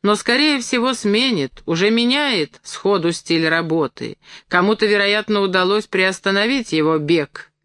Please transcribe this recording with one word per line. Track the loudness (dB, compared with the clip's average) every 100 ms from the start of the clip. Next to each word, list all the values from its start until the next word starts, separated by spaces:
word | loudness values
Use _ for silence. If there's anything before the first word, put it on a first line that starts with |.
Но, | 0 0
скорее | 0 0 2 0
всего, | -2 -2 0
сменит, | -2 0 0 0 -2 -4 -8 -6
уже | 0 2
меняет | 2 2 0 0 -2 -4 -8
сходу | -18 -4 0 0 0
стиль | -4 -2 0 2
работы. | 0 0 -2 -2 -6 -14 -14 -20 -20 _
Кому-то, | 2 2 2 2
вероятно, | 2 2 0 0 0
удалось | 2 0 2 0 -2
приостановить | 0 0 0 -2 0 0 -2 -2
его | 0 0 0
бег | 0 0 0 -12 -20 _